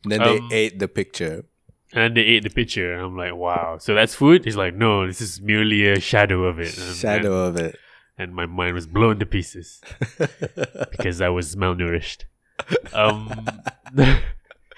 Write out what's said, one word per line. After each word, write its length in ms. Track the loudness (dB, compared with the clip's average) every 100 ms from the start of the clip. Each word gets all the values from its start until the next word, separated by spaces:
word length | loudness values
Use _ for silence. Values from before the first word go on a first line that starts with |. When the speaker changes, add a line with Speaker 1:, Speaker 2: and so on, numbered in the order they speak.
Speaker 1:
Then 160 | -4 2
they 180 | 2 2
Speaker 2:
Um, 100 | 0
Speaker 1:
ate 280 | -2 -2 -2
the 80 | -6
picture. 560 | -4 -6 -6 -6 -6 -12 _ _ _ _
Speaker 2:
And 220 | 0 2 2
they 40 |
ate 220 | 4 2
the 60 | 0
picture. 440 | -4 -4 -4 -6
And 80 | -6
I'm 140 | -8 -8
like, 160 | -8 -6
"Wow. 420 | -4 -2 -4 -6
So 160 | 0 2
that's 180 | 2 4
food?" 280 | 6 6
He's 140 | 4 -2
like, 180 | -4 2
"No, 320 | 2 4 0
this 140 | -4
is 180 | -10 -6
merely 480 | 0 2 2 4 4
a 120 | 2
shadow 420 | 2 2 4 2
of 160 | 0 -2
it." 180 | -8 -8
And, 180 | -10 -6
Speaker 1:
Shadow 520 | -2 0 0 0 0
Speaker 2:
and, 100 | -2
Speaker 1:
of 60 | -4
it. 100 | -8 _ _ _ -14
Speaker 2:
and 180 | -10 -8
my 100 | -6
mind 300 | -4 -4 -4
was 100 | -4
blown 320 | 2 4 4
to 60 | -2
pieces 540 | -4 -4 -12 -18 -20 -20 -8 -8 -4 -6
Speaker 1:
<laughs> 640 | -4 -10 -8 -8 -6 -8
Speaker 2:
because 300 | -6 -6 -2
I 80 | -2
was 260 | -2 -4 -2
malnourished. 680 | -2 -2 -2 -4 -6 -12 -16 _ _ -14 -4 -4 -2
Um, 380 | 0 2 0 -8 -8 -10 -8 -12 -14 -2 4
<laughs> 240 | 6 6 2 -6 _ -20 _